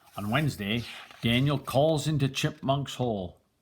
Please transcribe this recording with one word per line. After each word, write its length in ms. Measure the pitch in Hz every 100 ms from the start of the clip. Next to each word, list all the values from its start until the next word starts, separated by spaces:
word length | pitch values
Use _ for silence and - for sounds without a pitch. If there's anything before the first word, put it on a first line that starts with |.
| _ -
On 120 | 101
Wednesday, 560 | 123 156 - 101 113 113 - - -
Daniel 340 | 117 120 139 143
calls 520 | - 135 151 156 147
into 200 | 156 131
Chipmunk's 680 | 135 151 147 127 135 139 -
hole. 420 | 123 107 90 - _ _